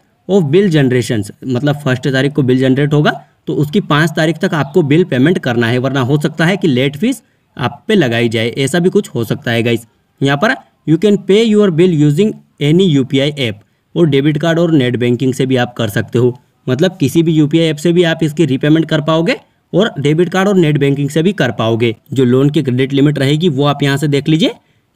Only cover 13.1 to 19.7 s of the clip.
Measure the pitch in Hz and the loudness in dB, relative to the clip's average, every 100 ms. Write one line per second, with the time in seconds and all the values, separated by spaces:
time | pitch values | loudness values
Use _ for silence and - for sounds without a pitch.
13.1 | 131 139 147 120 104 _ _ _ 165 165 | 0 -2 -2 -6 -6 _ _ _ -2 2
14.1 | 135 143 151 170 165 170 160 123 120 123 | 2 0 0 0 0 2 2 2 0 0
15.1 | 120 131 123 127 127 120 - 113 113 107 | 0 -2 -2 -2 0 -2 -4 -4 -4 -2
16.1 | 117 123 120 _ _ - 127 185 190 135 | 0 0 -2 _ _ -4 0 0 0 0
17.1 | 170 165 156 147 165 165 151 175 175 170 | 2 2 2 2 2 0 -2 0 2 2
18.1 | 160 160 151 156 131 151 160 156 156 151 | 0 -2 0 0 0 2 2 2 -2 0
19.1 | 160 170 - - _ _ | 0 0 -4 -8 _ _